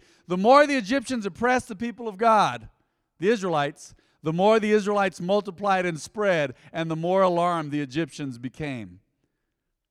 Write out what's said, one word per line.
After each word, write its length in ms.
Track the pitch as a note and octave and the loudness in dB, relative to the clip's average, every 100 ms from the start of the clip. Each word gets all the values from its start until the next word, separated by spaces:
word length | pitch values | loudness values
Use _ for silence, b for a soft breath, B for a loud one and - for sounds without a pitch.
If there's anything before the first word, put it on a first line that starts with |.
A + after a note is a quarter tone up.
| b b b | b b b
the 100 | F3+ | 0
more 300 | G#3+ C#4+ D4 | 6 8 6
the 80 | C4+ | 2
Egyptians 500 | F#3 C4+ A3 B3+ G3 | -2 -2 -2 -6 -6
oppressed 440 | D3+ A#3+ B3+ - | -4 0 0 -2
the 60 | F#3+ | -8
people 320 | A#3 G#3 A#3 | -10 -8 -10
of 100 | F#3+ | 0
God, 500 | A3+ A3 D#3+ A#2+ A2+ _ _ _ _ - | 2 4 2 -2 -12 _ _ _ _ -4
the 100 | F#3 | 0
Israelites, 680 | A#3 F#3 D#3 C#3+ - - - _ _ | 0 0 -2 -2 -6 -20 -20 _ _
the 100 | D#3+ | -4
more 260 | E3 G3+ A3 | 2 4 4
the 120 | G#3 | 4
Israelites 500 | G#3+ G3+ G#3 F#3+ - | 2 2 0 0 -2
multiplied 640 | F3 G#3 G3+ F3 G3+ F#3+ F3+ | -2 -2 -2 -6 -2 0 -2
and 140 | D#3 | -6
spread, 540 | - G#3+ G3+ E3+ C#3 - b | -10 -2 0 0 -2 -6 b
and 180 | - E3 | -8 -6
the 40 | D#3+ | -4
more 240 | E3+ F#3+ | 0 2
alarmed 500 | F#3 E3+ F3 E3+ D3+ | 2 2 0 -2 -4
the 100 | D3 | -6
Egyptians 560 | C#3 C#3+ D#3 - C#3 A#2 | -4 -4 -6 -6 -10 -10
became. 600 | B2 - D3+ B2 G2 F#2 _ _ _ _ _ _ _ _ _ | -12 -10 -10 -10 -12 -18 _ _ _ _ _ _ _ _ _